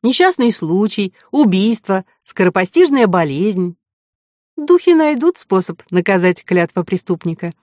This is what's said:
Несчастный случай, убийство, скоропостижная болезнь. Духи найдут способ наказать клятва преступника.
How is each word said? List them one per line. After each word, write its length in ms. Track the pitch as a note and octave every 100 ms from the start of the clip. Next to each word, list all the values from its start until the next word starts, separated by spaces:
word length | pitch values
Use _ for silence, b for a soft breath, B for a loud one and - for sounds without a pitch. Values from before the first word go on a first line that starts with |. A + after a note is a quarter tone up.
Несчастный 480 | A#3 B3+ F#4 F4 A#3+
случай, 600 | - D#3+ F3+ G#3+ - F#3+ b b
убийство, 720 | C#4 B3 F3 G#3+ A3+ - F#3+ F#3 _
скоропостижная 840 | - - F3+ F#3 F#3 E4+ F4+ C#4 A3
болезнь. 680 | F3+ D#3+ C#3 G3+ F#3 F3 F3 _ _ _ _ _ _ _ -
Духи 380 | D4 F4 -
найдут 440 | E4 D#4 C#4+ D#4+ -
способ 440 | - F#3+ F3+ E3 _
наказать 560 | G#3+ G3+ F#3+ F3+ F3 -
клятва 380 | F3+ E3+ -
преступника. 680 | E3+ F#3 - E3+ F3 E3 E3+ -